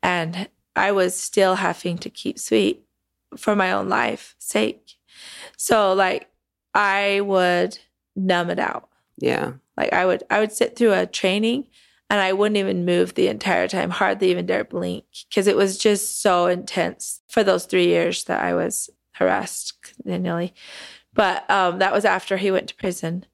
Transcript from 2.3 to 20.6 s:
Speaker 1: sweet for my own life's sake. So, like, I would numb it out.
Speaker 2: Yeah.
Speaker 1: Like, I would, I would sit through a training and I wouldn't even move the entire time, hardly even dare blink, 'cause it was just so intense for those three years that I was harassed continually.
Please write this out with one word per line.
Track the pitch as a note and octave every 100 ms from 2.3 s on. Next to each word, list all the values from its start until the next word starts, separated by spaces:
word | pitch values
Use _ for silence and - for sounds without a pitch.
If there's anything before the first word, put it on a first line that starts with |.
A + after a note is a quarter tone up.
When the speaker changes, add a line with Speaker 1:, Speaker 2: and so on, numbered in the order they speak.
| -
Speaker 1:
sweet | - A3 G3 - _ _ _ _ _ -
for | -
my | G#3 F#3
own | G3 G3
life's | G#3 - - - _
sake. | - - G#3+ - _ _ _ - - - - _
So, | - A3+ G3+
like, | F#3+ F#3+ - - _ _ _ _
I | - G3+ G3 G3+ G3+
would | G3+ F#3+ F3+ F3 F3+ - _ _ _ -
numb | F#3 F3 F3
it | F3
out. | - - - _ _ -
Speaker 2:
Yeah. | - C3 - C3+ _ -
Speaker 1:
Like, | -
I | - F#3
would, | F#3 -
I | G3+
would | G#3+
sit | - A#3
through | - A#3
a | F#3+
training | F#3 - F#3+ G3 A3 B3 C4+ _ _ _ _
and | G#3
I | F#3+
wouldn't | F#3+ G#3 G#3
even | F#3+ F#3 F3
move | F3 F3+
the | - F#3
entire | G#3+ F#3+ F3+ F#3
time, | F#3+ F3+
hardly | F3+ G3 G3 F#3
even | F3+ F3
dare | F#3
blink, | - F3+ F3+ F3+ _ - -
'cause | - G3
it | F#3
was | G3 F#3+
just | G#3+ G3+ - -
so | G#3 F3+ F3
intense | F3+ G3+ - E3+ F3+ - - _
for | -
those | G3 F#3 -
three | F#3 F3
years | E3+ E3+ F3
that | - -
I | -
was | F3 E3+ - - _ _
harassed | - F#2 F#3+ - - - -
continually. | - _ - F3+ F3+ E3+ F3 _